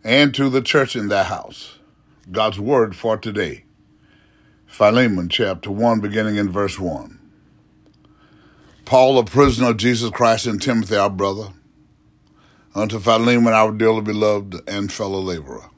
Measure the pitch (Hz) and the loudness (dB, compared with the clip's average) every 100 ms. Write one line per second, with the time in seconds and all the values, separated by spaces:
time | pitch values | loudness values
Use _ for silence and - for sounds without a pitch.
0 | 110 131 147 131 135 131 127 151 131 120 | 0 2 2 2 0 0 0 0 0 -4
1 | 101 101 92 95 - - - - _ _ | -2 -2 -2 -6 -12 -20 -20 -20 _ _
2 | _ _ - 92 110 98 107 139 110 92 | _ _ -8 -2 -2 -2 0 2 0 -2
3 | 113 107 113 101 87 - _ _ _ _ | -4 -4 -4 -4 -6 -8 _ _ _ _
4 | _ _ _ _ _ _ _ - 104 117 | _ _ _ _ _ _ _ 2 4 4
5 | 123 92 85 - 101 90 104 98 117 110 | 2 0 -4 -2 -2 -4 -8 -2 0 0
6 | 101 107 107 104 101 92 98 95 90 73 | -2 -4 -2 -2 -2 -2 -4 -4 -8 -8
7 | - - _ _ _ _ _ _ _ _ | -14 -20 _ _ _ _ _ _ _ _
8 | _ _ _ _ _ _ _ _ - 127 | _ _ _ _ _ _ _ _ 2 4
9 | 131 131 113 131 143 113 123 113 117 117 | 6 4 2 4 4 4 0 2 0 0
10 | 117 - 120 110 120 101 131 113 98 104 | -2 0 2 2 -2 -4 -2 -2 0 0
11 | 101 95 98 98 101 - _ _ _ _ | 0 0 -4 -4 -12 -18 _ _ _ _
12 | _ _ _ _ _ _ _ - 107 107 | _ _ _ _ _ _ _ -6 -4 -2
13 | 107 113 117 120 117 110 110 107 113 110 | 2 2 4 4 4 4 2 2 2 2
14 | 104 104 107 104 98 87 - 101 101 - | -2 -2 0 0 -6 -14 -10 -6 -6 -6
15 | 101 95 95 85 67 57 - | -6 -4 -6 -8 -10 -16 -18